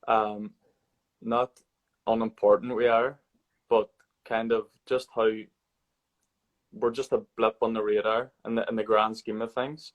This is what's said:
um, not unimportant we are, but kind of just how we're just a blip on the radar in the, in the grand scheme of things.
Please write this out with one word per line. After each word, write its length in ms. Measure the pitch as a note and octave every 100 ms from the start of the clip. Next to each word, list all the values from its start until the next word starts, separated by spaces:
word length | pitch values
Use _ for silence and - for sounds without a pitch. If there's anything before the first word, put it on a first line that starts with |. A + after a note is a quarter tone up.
| -
um, 440 | A2+ G#2+ G#2 G#2 _ _ _ _ _ _ _
not 380 | A2+ A#2 B2+ _ _ _ _ _ -
unimportant 680 | A2+ A2+ - G#2 G#2 A#2+
we 120 | A#2+ A#2+
are, 320 | A2+ B2 C#3+ _ _ _ _ _
but 200 | A2+ G#2+ _ _ _
kind 260 | - A2+ A2+
of 160 | A2+ A2 _
just 240 | - B2+ -
how 140 | - A2+ A2 G#2+ _ _ _ _ _ _ _ _ _ _ _ _
we're 200 | - A#2+
just 220 | A#2 C3
a 80 | A#2+ G#2 -
blip 200 | A2+ -
on 120 | A2+
the 80 | A2+
radar 500 | G#2+ G#2 G#2 A2+ B2+ _
in 100 | -
the, 120 | A2+ -
in 80 |
the 80 | A2+
grand 320 | G#2+ A2 A2 A2
scheme 240 | - G#2+
of 120 | A2+
things. 400 | A2+ B2+ D#3 -